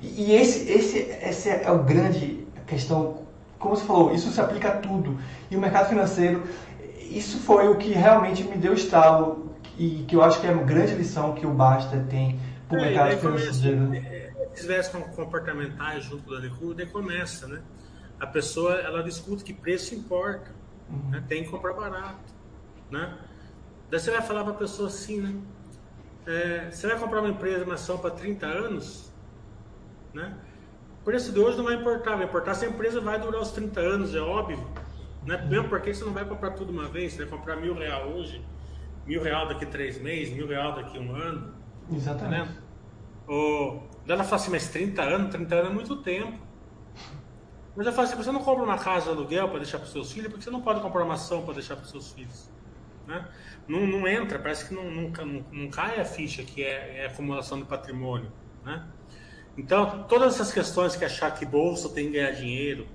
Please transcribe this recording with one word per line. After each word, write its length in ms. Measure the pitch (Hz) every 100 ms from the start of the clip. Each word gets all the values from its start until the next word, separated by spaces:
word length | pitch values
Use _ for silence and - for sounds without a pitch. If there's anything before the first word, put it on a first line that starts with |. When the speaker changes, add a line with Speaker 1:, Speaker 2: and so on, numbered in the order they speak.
Speaker 1:
E, 220 | - - 208
e 80 | 220
esse, 340 | 262 - -
esse, 260 | 208 226 -
esse 500 | - - 180 - 208
é 220 | 196 -
o 120 | 170
grande 640 | 135 170 190 175 143 - - - -
questão, 560 | 143 - 160 156 - - - - -
como 180 | - 208
você 100 | -
falou, 280 | 185 160
isso 160 | - -
se 80 | -
aplica 300 | - 208 208
a 80 | 202
tudo. 420 | 196 190 143 135 - - -
E 60 | 190
o 40 |
mercado 300 | 196 196 196
financeiro, 540 | 214 190 175 175 175 - - - - - - -
isso 300 | 208 208 -
foi 280 | - 208 202
o 80 | 202
que 120 | 220
realmente 540 | 185 208 220 190 190
me 120 | - 175
deu 160 | 175
estalo, 760 | 202 - 170 160 160 160 156 - - - -
e 260 | 165 156 131
que 80 | 170
eu 60 |
acho 180 | 165 -
que 60 | 180
é 40 |
uma 120 | 165
grande 300 | 135 160 202
lição 400 | 175 170 156 147
que 120 | - 151
o 60 |
Basta 460 | 135 131 131 - 135 -
tem 320 | 131 131 - - - -
pro 80 | 170
Speaker 2:
É, 180 | 147 131
e 40 |
Speaker 1:
mercado 40 |
Speaker 2:
daí 180 | 139 139
começa, 460 | 160 147 131 131 135
Speaker 1:
financeiro. 200 | 135 135
Speaker 2:
é, 380 | - - - - - -
esses 120 | - 170
viés 200 | 185 180
com-, 140 | 180 160
comportamentais 920 | - 160 165 165 147 143 - 151 147 131
junto 260 | 143 143
da 80 | 131
Licur, 340 | 127 123 165
daí 140 | 170 175
começa, 580 | 208 196 175 175 - 131
né? 180 | 147 - - - - - -
A 80 | 135
pessoa, 480 | 156 147 - 175 180
ela 280 | 160 165
discute 400 | 165 160 - 202
que 100 | -
preço 400 | 196 170 180 - 226
importa, 600 | - 180 196 196 - - - - -
Speaker 1:
Uhum. 220 | 143 135
Speaker 2:
né? 140 | 143 170
Tem 160 | 156
que 60 | 165
comprar 240 | 180 180
barato, 600 | 185 208 185 190 196 - - - - - - -
né? 380 | 143 175 170 - - - - - - -
Daí 100 | 247
você 120 | -
vai 100 | 226
falar 220 | 226 208 202
pra 80 | 208
pessoa 340 | 202 - 196
assim, 320 | - - 214
né? 220 | 196 196 - - - - - - - - -
É, 460 | 165 175 170 170
você 160 | - 208
vai 120 | 226
comprar 220 | 226 214
uma 80 | 208
empresa, 360 | 196 185 185 180
uma 100 | 170
ação 240 | - 180
pra 120 | 170
trinta 340 | 165 196 196 151
anos, 680 | 165 226 175 - - - - - - - - - - - - -
né? 320 | 147 180 196 - - - - - -
O 20 |
preço 300 | - 247 -
de 60 | 202
hoje 180 | 226 247
não 80 | 240
vai 100 | 240
importar, 400 | 240 226 226 208
vai 80 | 185
importar 300 | 180 170 196
se 100 | 226
a 40 |
empresa 320 | 220 220 233
vai 180 | 208 214
durar 220 | 226 220
os 100 | 208
trinta 280 | - 214 196
anos, 340 | 175 202 180 160
é 60 |
óbvio, 380 | 160 202 208 143 120 - - - - -
né? 160 | 135 180
Speaker 1:
Uhum. 100 | -
Speaker 2:
Mesmo 180 | - -
porque 240 | 190 202
você 120 | 202 220
não 80 |
vai 140 | 196 202
comprar 240 | 202 190
tudo 180 | 190 185
uma 160 | 175 147
vez, 240 | 160 175
você 120 | 160 147
vai 120 | 151
comprar 180 | 160 156
mil 180 | 170 170
real 340 | 156 139 135
hoje, 340 | 175 170 175 - - - - - - -
mil 160 | 160
real 240 | 160 151 156
daqui 180 | 143 143
três 340 | 143 139 123
meses, 340 | 135 165 135 127
mil 120 | 147
real 280 | 139 147 147
daqui 240 | 127 131
um 160 | 123 135
ano, 480 | 165 151 - - - - -
Speaker 1:
Exatamente. 600 | 156 135 147 208 165 165
Speaker 2:
né? 140 | - - - - - - - -
Ou, 600 | 147 151 147 135 123 - - -
daí 100 | 180
ela 80 | 196
fala 120 | 196
assim, 100 | 196
"Mas 180 | 170 -
trinta 340 | - 196 196
anos? 280 | 143 185 196
Trinta 240 | 170 165 175
anos 160 | 180
é 20 | 208
muito 260 | 233 277
tempo." 440 | - 185 233 226 - - - - - - - - - - - - - -
Mas 100 | 220
eu 60 |
falo 140 | 240 247
assim, 100 | 233
"Você 140 | 226
não 120 | 277
compra 200 | 269 254
uma 140 | 226 196
casa 280 | 190 180 165
de 120 | 160
aluguel 320 | 143 170 190
pra 100 | 160
deixar 200 | 143 -
pros 120 | -
seus 200 | 147 123
filhos, 180 | - 220
porque 140 | -
você 60 | -
não 100 | 247
pode 200 | 233 208
comprar 220 | 196 180 170
uma 80 |
ação 320 | 156 - 170 151
pra 80 |
deixar 220 | 139 131 139
pros 120 | -
seus 220 | 139 -
filhos", 400 | - 123 - - - - - - - -
né? 240 | 165 180 - - - -
Não, 200 | 165 202
não 200 | 190 185
entra, 320 | 214 208 -
parece 280 | 151 151 -
que 60 |
não, 180 | 190 180
nunca, 340 | 165 165 165 156
não, 220 | 139 131
não 180 | 147 143
cai 300 | 151 190 226
a 60 | 170
ficha 380 | - 151 -
que 200 | 127 -
é, 360 | 139 135 135 135
é 20 | 135
acumulação 520 | 127 143 139 - 139
de 80 | 139
patrimônio, 680 | 139 - 127 127 123 110 - - -
né? 300 | 135 156 165 - - - - - - -
Então, 480 | 135 190 202 - -
todas 280 | 240 262 247
essas 180 | 202
questões 420 | - 165 - 180 -
que 100 | 151
achar 260 | - 156
que 120 | - 139
bolsa 440 | 143 170 170 147
tem 140 | 147 147
que 60 |
ganhar 180 | 147 139
dinheiro 560 | 127 123 127 143 139 -